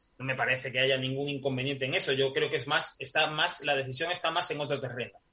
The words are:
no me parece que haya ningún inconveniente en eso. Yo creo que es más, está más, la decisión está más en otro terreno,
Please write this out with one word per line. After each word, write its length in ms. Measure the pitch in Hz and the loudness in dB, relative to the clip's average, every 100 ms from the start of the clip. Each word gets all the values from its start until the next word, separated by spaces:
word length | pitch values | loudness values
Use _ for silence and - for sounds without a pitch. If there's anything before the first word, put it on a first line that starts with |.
| _ _ | _ _
no 80 | 131 | -6
me 80 | |
parece 360 | 123 117 127 135 | 0 2 0 0
que 80 | 123 | 2
haya 200 | 135 131 | 4 4
ningún 320 | 131 135 143 | 0 -2 -2
inconveniente 560 | 143 135 127 131 135 131 | -2 0 0 -2 -2 -2
en 80 | |
eso. 180 | 175 185 | 0 2
Yo 180 | 135 135 | 2 2
creo 160 | 139 147 | 2 0
que 60 | 143 | 0
es 100 | 131 | 0
más, 300 | 151 - - | 0 0 -8
está 300 | 135 160 156 | -4 0 2
más, 320 | 151 175 - | 2 0 0
la 100 | 151 | 0
decisión 360 | 139 131 131 165 | 0 0 -2 -2
está 200 | 175 170 | 0 0
más 200 | 170 - | 0 -2
en 100 | 151 | -2
otro 180 | 143 143 | -2 -2
terreno, 400 | 123 117 117 - _ | -2 -6 -8 -10 _